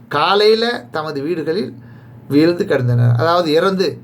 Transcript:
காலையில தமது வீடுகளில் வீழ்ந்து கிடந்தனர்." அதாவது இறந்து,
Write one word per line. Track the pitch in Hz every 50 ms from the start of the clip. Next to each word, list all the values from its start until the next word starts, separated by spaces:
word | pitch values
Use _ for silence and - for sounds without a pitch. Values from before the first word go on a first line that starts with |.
| - -
காலையில | - 147 156 180 196 202 208 214 220 226 226 233 233 - - -
தமது | - 160 151 156 147 139
வீடுகளில் | 135 160 180 160 143 156 160 202 254 - - - - - - - - - - - - -
வீழ்ந்து | 139 147 160 175 175 175 196
கிடந்தனர்." | - 147 127 123 123 120 120 120 120
அதாவது | 120 - 160 165 175 180 175 156
இறந்து, | 147 165 185 196 185 185 185 147 - -